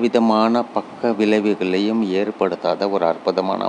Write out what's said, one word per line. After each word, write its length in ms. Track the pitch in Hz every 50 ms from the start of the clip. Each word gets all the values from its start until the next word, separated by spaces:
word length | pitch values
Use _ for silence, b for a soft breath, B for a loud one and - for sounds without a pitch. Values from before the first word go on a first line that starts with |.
| 117
விதமான 580 | 117 - 120 113 113 110 110 110 113 117 120 120 - -
பக்க 380 | 107 - - - - - 120 113 101
விளைவுகளையும் 800 | 110 104 107 107 101 107 101 101 92 92 92 95 104 107 110 113 110 95 92 95
ஏற்படுத்தாத 680 | 104 107 107 - 98 92 85 - - 87 82 - 98 98 98
ஒரு 100 | 98 85 82
அற்புதமான 580 | 82 - - 95 87 95 92 95 95 92 95